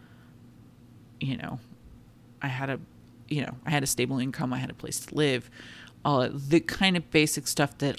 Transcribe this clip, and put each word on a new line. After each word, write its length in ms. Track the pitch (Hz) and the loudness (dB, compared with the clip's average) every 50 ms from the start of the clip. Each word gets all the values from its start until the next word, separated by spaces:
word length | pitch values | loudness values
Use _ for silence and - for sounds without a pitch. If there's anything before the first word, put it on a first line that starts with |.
| - - - - - - - - - - - - - - - - - - - - - - - - | -20 -20 -20 -20 -20 -20 -20 -20 -20 -20 -20 -20 -20 -20 -20 -20 -20 -20 -20 -20 -20 -20 -12 -6
you 160 | - 135 131 | -4 -4 -4
know, 220 | - - - - 127 - - - - - - - - - - - - - - - - - | -4 -6 -8 -8 -10 -12 -16 -20 -20 -20 -20 -20 -20 -20 -20 -20 -20 -20 -20 -14 -8 -6
I 60 | 139 | -4
had 220 | 127 131 135 135 | -4 -4 -4 -4
a, 100 | 135 - - - - - - - - - - - | -4 -6 -8 -14 -20 -20 -20 -20 -20 -20 -8 -4
you 140 | 151 147 131 | -2 -2 -2
know, 140 | - 127 - - | -4 -6 -8 -4
I 40 | 135 | 0
had 120 | 139 147 135 | 0 0 0
a 40 | |
stable 320 | 131 - - 123 123 135 131 | 0 0 0 0 0 2 0
income. 340 | 123 135 - - - 127 127 | 0 -2 -2 -2 -2 -2 -2
I 60 | 131 | -2
had 120 | 131 - | -4 -6
a 40 | - | -8
place 260 | - - - - - | -10 -8 -8 -6 -8
to 140 | - - - | -8 -6 -2
live, 360 | 143 151 143 131 123 117 - - - - - - - - - - - - | 0 2 2 2 0 -2 -8 -16 -18 -18 -18 -18 -18 -20 -20 -20 -4 0
all 240 | 143 143 131 127 117 | 2 4 4 4 2
the 320 | - 139 139 139 160 170 | 0 -4 0 4 4 4
kind 360 | 160 - - - 202 190 185 | 4 2 0 2 4 4 4
of 140 | 175 160 - | 2 -2 4
basic 360 | - 156 151 151 - 151 139 | 4 4 4 4 2 -2 -4
stuff 320 | - - - 147 139 - - | -4 0 2 0 0 0 -2
that 200 | 143 139 127 | -2 -2 -2